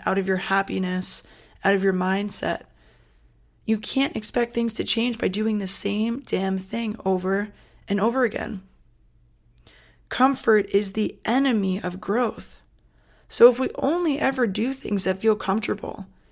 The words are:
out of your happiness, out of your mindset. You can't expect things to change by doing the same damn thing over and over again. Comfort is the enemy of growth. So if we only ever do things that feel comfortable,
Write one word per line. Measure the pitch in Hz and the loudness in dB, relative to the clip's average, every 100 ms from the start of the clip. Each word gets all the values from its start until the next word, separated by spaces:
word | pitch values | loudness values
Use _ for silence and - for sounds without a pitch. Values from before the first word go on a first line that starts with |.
out | - 190 | -2 0
of | 190 | 0
your | 185 | -2
happiness, | - 196 196 190 185 185 185 - - - - - | 0 -2 0 -2 -2 -2 -2 -4 -8 -18 -20 -4
out | - | 0
of | 196 | 2
your | 190 | 2
mindset. | 185 185 190 208 - - 170 - _ _ _ _ _ _ _ _ _ | 2 2 0 0 -2 -2 -4 -8 _ _ _ _ _ _ _ _ _
You | - 220 | -2 -2
can't | - 262 277 | -2 -2 -2
expect | - - - 240 | -2 -4 0 0
things | 240 233 | 0 -2
to | 226 | -2
change | 202 - 240 226 | -2 0 -2 0
by | 185 | -2
doing | 190 214 214 | 0 0 0
the | 190 | 0
same | - 202 208 226 240 - | 0 0 0 -2 -4 -2
damn | 185 190 190 | -2 0 -2
thing | 190 233 233 208 190 | -4 -6 -4 -4 0
over | 185 185 196 208 - - - - | 0 0 -2 -2 -10 -20 -16 -4
and | 202 | 0
over | 214 247 | 0 2
again. | 247 - - 196 - _ _ _ _ _ _ _ _ _ - - - _ - | 0 -2 -6 -8 -12 _ _ _ _ _ _ _ _ _ -20 -20 -20 _ -8
Comfort | - 262 269 - 214 196 | 2 2 2 4 4 4
is | 196 202 | 2 0
the | 208 208 - | 0 -2 -2
enemy | - 247 277 226 196 185 | 0 2 2 2 0 -2
of | 180 180 | -4 -6
growth. | - 220 233 - - - _ _ _ _ _ _ - | -4 -2 -2 -4 -14 -20 _ _ _ _ _ _ -8
So | - 240 | 6 8
if | 233 | 8
we | 262 - | 0 -2
only | 262 339 349 269 | -2 0 0 0
ever | 254 262 233 | 0 0 0
do | 190 240 | 0 -4
things | 269 - 202 | -4 -4 0
that | 185 185 | 0 2
feel | 220 214 | 2 0
comfortable, | - 208 214 202 - - 185 - _ | 0 -2 -2 -4 -6 -10 -12 -18 _